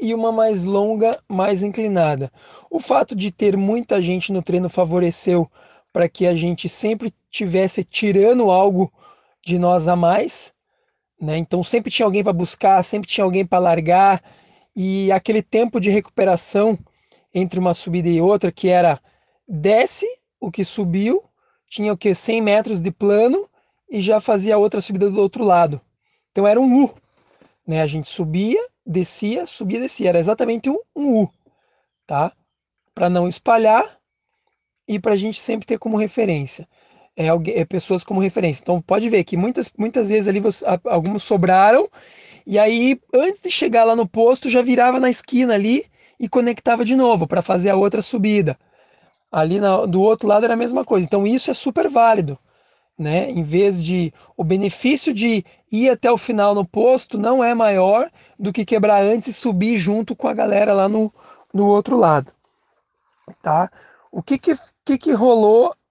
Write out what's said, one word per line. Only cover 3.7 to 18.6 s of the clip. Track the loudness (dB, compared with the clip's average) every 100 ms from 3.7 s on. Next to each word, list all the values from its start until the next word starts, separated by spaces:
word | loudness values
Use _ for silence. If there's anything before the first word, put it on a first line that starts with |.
| -2 -2 -2
gente | -2 -4 -4
no | -6
treino | -2 -2 -2
favoreceu | -2 -2 0 0 -2 0 0 0 _ _ _ _
pra | -2 -2
que | 0 -2
a | 0
gente | -2 -6 -6
sempre | -6 -4 -4 -6 -12 _
tivesse | -8 -4 0 0 -2
tirando | -6 -4 0 2 4 4 4
algo | 4 4 2 -2 _ _ _ _ _
de | -6 -2
nós | 2 2 2
a | 2
mais, | 2 0 -2 -6 -12 _ _ _ _ _ _ -12
né? | -6 -6
Então | -4 -4
sempre | -2 -2 -2
tinha | -2 0
alguém | 0
pra | 0
buscar, | -2 -2 -2 2 2
sempre | 2 -4 -6
tinha | -2
alguém | 0 0
pra | 0 0
largar, | 2 0 2 4 4 2 -4 _ _ _ _ -6
e | -4 -2 0
aquele | 0 0 -2
tempo | 0 0 0 -2
de | 0
recuperação | 0 -2 -2 0 0 -2 0 0 -2 -6 _ _ _ _
entre | -4 -4 -2
uma | -2
subida | -2 -4 -2 0
e | 2
outra, | 2 2 0
que | -2